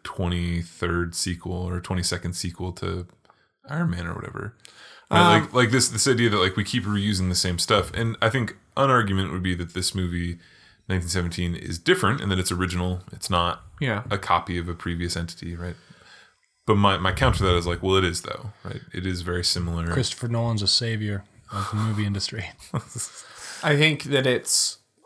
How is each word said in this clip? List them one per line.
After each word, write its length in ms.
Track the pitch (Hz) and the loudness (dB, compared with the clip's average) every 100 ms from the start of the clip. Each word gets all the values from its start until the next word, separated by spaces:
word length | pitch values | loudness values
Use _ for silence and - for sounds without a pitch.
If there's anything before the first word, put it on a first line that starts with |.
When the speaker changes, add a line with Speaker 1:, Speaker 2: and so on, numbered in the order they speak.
Speaker 1:
twenty-third 1120 | - - 90 87 87 87 87 - 85 87 85 | -12 -4 -2 0 -2 -2 -6 -4 -2 0 -2
sequel 380 | 85 - 87 87 90 90 | -2 -4 -4 -6 -6 -4
or 120 | 90 | -6
twenty-second 520 | - 92 87 87 87 | -4 -2 -2 -2 -4
sequel 400 | 85 90 87 92 | -6 -6 -6 -8
to 340 | 90 90 87 87 _ _ _ _ _ - | -6 -6 -6 -8 _ _ _ _ _ -10
Iron 220 | 147 175 | -4 -2
Man 160 | 87 85 | -2 -6
or 60 | |
whatever. 420 | - - - - - - - - - - | -8 -10 -10 -10 -12 -20 -20 -20 -20 2
Right? 80 | 170 175 165 | 6 8 6
Speaker 2:
Um, 60 | |
Speaker 1:
Like, 100 | 151 | 4
like 180 | 123 120 | 4 4
this, 180 | 131 - | 4 2
this 200 | 110 - | 2 2
idea 200 | 120 120 | 4 4
that, 80 | 101 | 4
like, 180 | 92 95 | 2 2
we 80 | |
keep 200 | 101 123 | -2 -2
reusing 440 | 98 104 101 98 92 | 0 0 2 2 2
the 60 | 90 | 2
same 220 | 92 90 | 0 0
stuff. 320 | - 104 95 | 2 2 2
And 220 | - 117 113 | -2 -4 0
I 80 | - | 0
think 260 | 135 110 - _ - | 2 -2 -6 _ 0
an 140 | 135 | 4
argument 400 | 123 104 95 95 | 4 4 2 0
would 100 | 90 | -2
be 100 | 92 | -2
that 200 | 87 85 | -2 -4
this 200 | 90 90 | -4 -2
movie, 440 | 92 90 87 87 85 - - - _ - | -2 -2 -2 -4 -6 -14 -20 -20 _ -4
nineteen 200 | 95 87 | -2 -2
seventeen, 440 | 92 87 82 87 | -2 -2 -2 -2
is 240 | 85 - 82 | -4 -6 -4
different 420 | - 180 98 131 | 2 2 2 0
and 120 | 107 | 0
that 60 | 92 | -2
it's 100 | 90 | 0
original. 520 | 90 90 90 90 92 - | 0 -2 -2 -2 -4 -8
It's 180 | - - | -10 -2
not 320 | 87 87 - - - | 0 0 -2 -10 -6
Speaker 2:
Yeah. 220 | 135 104 - | -4 -2 -4
Speaker 1:
a 80 | 101 | -4
copy 400 | - 87 - 87 | 0 0 0 -4
of 100 | 85 | -4
a 60 | |
previous 420 | 82 - 85 87 90 | -6 -4 -4 -4 -4
entity, 380 | 85 - 85 | -6 -8 -10
right? 220 | 85 87 82 - - - - - _ _ _ - | -8 -10 -12 -16 -20 -20 -20 -20 _ _ _ 2
But 100 | 104 | 6
my, 220 | 98 95 | 6 4
my 140 | 92 | 2
counter 260 | 90 131 98 | 2 2 4
to 60 | |
that 120 | 95 87 | 4 4
is, 100 | 85 | 2
like, 160 | 87 | -2
well, 140 | 95 95 | 2 4
it 80 | |
is, 180 | 92 82 | 4 0
though, 280 | - - 104 - | -6 -10 -12 -14
right? 160 | - - - | -12 -12 -10
It 100 | - | -6
is 180 | 92 90 | -4 -4
very 200 | 87 90 | -4 -2
similar. 440 | 87 - 85 85 85 | 0 0 -2 -2 -2
Speaker 3:
Christopher 400 | 107 120 - 120 | 0 -2 -4 -4
Nolan's 340 | 117 117 113 | -2 0 0
a 60 | 101 | 0
savior 560 | - 117 110 107 101 - _ - | 0 0 -2 -2 -4 -8 _ -8
of 160 | 104 98 | -6 -4
the 60 | 107 | -2
movie 300 | 110 104 104 | -2 0 0
industry. 420 | 98 - 110 98 - | -2 -4 -6 -10 -14
Speaker 1:
<laughs> 120 | - 120 - 120 - - - - - - | -10 -8 -8 -8 -10 -12 -20 -18 -14 -4
Speaker 2:
I 140 | 170 147 | 2 4
think 280 | 156 147 | 4 2
that 220 | 143 139 131 | 0 2 4
it's, 520 | 120 - - - - _ _ | 2 2 0 0 -4 _ _